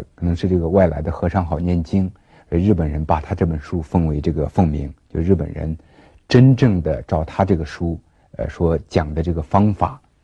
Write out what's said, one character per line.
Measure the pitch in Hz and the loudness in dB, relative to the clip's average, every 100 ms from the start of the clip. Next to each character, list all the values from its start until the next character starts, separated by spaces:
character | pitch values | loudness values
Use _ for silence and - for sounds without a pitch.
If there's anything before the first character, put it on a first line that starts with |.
| - | -4
可 | _ | _
能 | 87 85 | -4 -2
是 | 95 | 0
这 | 90 | 0
个 | 82 | 2
外 | 95 90 | 4 2
来 | 76 | 2
的 | 80 | -6
和 | 76 87 | -4 -2
尚 | 95 | -2
好 | 82 78 | -2 -2
念 | 87 87 | 0 -2
经， | 80 101 95 - _ - _ | 0 0 -2 -6 _ -20 _
所 | 85 | 0
以 | |
日 | 98 92 | 2 2
本 | 78 | 0
人 | 76 | -2
把 | 78 80 | -2 -2
他 | - | -2
这 | 95 | -2
本 | 90 78 | -2 -2
书 | - 90 | -6 -8
奉 | 78 92 80 | -2 0 0
为 | 73 | 0
这 | 80 | -2
个 | 73 73 | -2 -2
奉 | - 85 | 0 0
名， | 73 71 - _ | 0 -6 -12 _
就 | - | -4
日 | 85 | 0
本 | 92 80 | 0 0
人 | 78 80 80 - _ - _ _ | -6 -6 -8 -12 _ -20 _ _
真 | 127 131 127 | 6 6 6
正 | 127 92 | 4 2
的 | 80 73 | -2 -4
照 | - 82 | -2 -4
他 | 78 - | -4 -2
这 | 95 90 | 0 2
个 | 78 | -2
书， | - 85 82 - _ _ - | -6 -6 -6 -12 _ _ -10
呃， | - | -10
所 | - 85 80 - | -2 0 0 -2
讲 | 92 76 | -4 -2
的 | 78 | -4
这 | 82 | -2
个 | 82 | -4
方 | 76 98 104 | 0 2 2
法 | 98 - - _ _ | 2 -4 -6 _ _